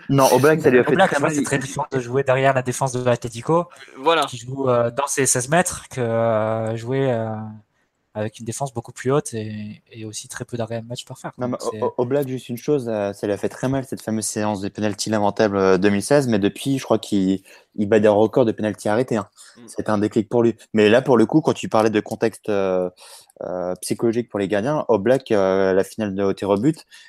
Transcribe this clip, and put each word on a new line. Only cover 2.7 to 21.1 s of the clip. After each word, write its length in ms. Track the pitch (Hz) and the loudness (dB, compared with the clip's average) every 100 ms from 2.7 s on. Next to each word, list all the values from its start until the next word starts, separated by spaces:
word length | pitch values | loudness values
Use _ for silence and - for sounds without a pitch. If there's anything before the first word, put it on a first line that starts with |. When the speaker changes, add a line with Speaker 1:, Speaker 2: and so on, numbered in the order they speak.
| 123 135 | -4 -4
Speaker 2:
de 120 | 123 | -2
l'Atlético, 600 | 123 120 120 117 - 165 175 - - 127 | 0 0 -4 -8 0 0 0 -10 -20 -4
Speaker 3:
Voilà. 280 | 143 165 139 | 0 2 0
Speaker 2:
qui 120 | 123 | -6
joue, 320 | 120 135 131 | -10 -4 0
euh, 220 | 120 117 | 2 0
dans 160 | 120 143 | -2 -4
ses 180 | - 131 | 0 0
seize 240 | 127 123 | 0 2
mètres, 380 | 165 180 - - | 0 0 -4 -10
que, 120 | 131 | -6
euh, 760 | 117 113 117 110 110 110 110 113 | -2 0 2 0 0 -2 -4 -6
jouer, 340 | 117 135 135 | -4 -2 0
euh, 240 | 113 110 110 110 107 _ _ _ _ _ 107 | -2 -4 -8 -12 -16 _ _ _ _ _ -8
avec 220 | 107 - | -8 -8
une 60 | 113 | -10
défense 280 | - - | -8 -8
beaucoup 200 | 113 - | -8 -12
plus 180 | - 127 | -6 0
haute 220 | 143 - | 0 0
et, 480 | 113 107 107 107 - _ | -8 -8 -8 -12 -14 _
et 140 | 117 110 | -14 -12
aussi 240 | 101 - | -12 -14
très 160 | - - | -14 -10
peu 100 | 117 | -8
d'arrêts 260 | 110 117 | -6 -8
de 60 | 113 | -10
match 160 | 123 | -14
par 160 | - 131 | -14 -14
faire, 120 | 156 - | -14 -8
Speaker 1:
Non, 100 | 123 | -6
Speaker 2:
quoi. 80 | 123 | -6
Speaker 1:
mais 60 | 120 | -6
Speaker 2:
Donc, 40 | |
c'est 80 | 110 | -4
Speaker 1:
O-, 120 | 120 - | -4 -2
O-, 40 | |
Oblak, 240 | 123 143 131 | -2 -2 -2
juste 180 | 131 - | -8 -10
une 80 | 120 | -8
chose, 320 | - 147 117 | -2 -2 -2
euh, 240 | 107 101 | -2 -2
ça 160 | 98 104 | -4 -4
lui 60 | |
a 40 | 101 | -2
fait 120 | - | -4
très 180 | - 131 | -4 -4
mal, 160 | 135 | -4
cette 180 | 131 95 | -4 -8
fameuse 220 | - 110 | -4 -4
séance 380 | 104 107 107 101 | -4 -2 -2 -2
des 80 | 98 | -6
pénaltys 400 | - 104 101 - | -4 -4 -4 -2
lamentables, 480 | 110 101 95 107 98 | 0 0 2 2 4
euh, 200 | 95 92 | 4 4
deux 120 | 101 | 4
mille 120 | 101 | 2
seize, 240 | - 143 131 | 2 2 4
mais 100 | 107 | 2
depuis, 400 | 98 - 139 135 | 0 0 -4 -2
je 60 | - | 0
crois 120 | 110 | -2
qu'il, 460 | - 101 95 95 _ - _ - | 0 0 2 0 _ -20 _ -4
il 140 | 104 | 2
bat 100 | 110 | 4
des 80 | 107 | 6
records 380 | 101 107 143 117 | 4 4 2 0
de 80 | |
pénaltys 340 | 98 107 98 110 | 0 -4 -4 -2
arrêtés, 300 | 107 127 110 | -2 0 -4
hein. 100 | 95 _ - - | -4 _ -20 -20
Speaker 3:
Mm. 100 | 117 | -16
Speaker 1:
C'était 220 | - 107 | -8 -2
un 80 | 107 | 0
déclic 320 | 104 120 104 | 0 0 0
pour 140 | 120 | 2
lui. 120 | 117 107 - | 2 -2 -4
Mais 140 | 107 104 | 4 6
là, 140 | 117 | 6
pour 160 | 139 | 6